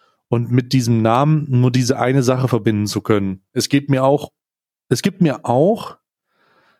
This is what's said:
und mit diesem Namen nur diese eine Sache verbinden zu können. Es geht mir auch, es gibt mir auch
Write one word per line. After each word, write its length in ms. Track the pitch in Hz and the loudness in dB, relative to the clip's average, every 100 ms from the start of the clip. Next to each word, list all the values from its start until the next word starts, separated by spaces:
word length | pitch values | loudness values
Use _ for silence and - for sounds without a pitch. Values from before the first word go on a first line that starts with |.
| _ _ - | _ _ -6
und 220 | 120 117 | -4 0
mit 220 | 123 123 | -2 0
diesem 280 | 131 120 113 | 0 2 2
Namen 440 | 110 120 147 156 147 | 2 2 2 0 0
nur 200 | 123 127 | 2 2
diese 280 | 127 120 113 | 2 0 0
eine 240 | 123 135 | 0 2
Sache 240 | 123 127 127 | 2 0 0
verbinden 400 | 117 107 104 104 | 0 0 -2 -2
zu 140 | 104 | -4
können. 420 | - 104 98 95 _ | -2 0 -2 -8 _
Es 180 | 127 - | -8 -2
geht 200 | 139 139 | -2 0
mir 140 | 131 | 0
auch, 280 | 135 143 - _ _ _ _ _ - | 2 0 -4 _ _ _ _ _ -4
es 120 | 123 | -2
gibt 200 | 202 - | -2 0
mir 240 | 160 123 - | -2 -2 -2
auch 520 | 120 170 220 - - _ _ _ _ _ _ _ | 0 0 -2 -8 -18 _ _ _ _ _ _ _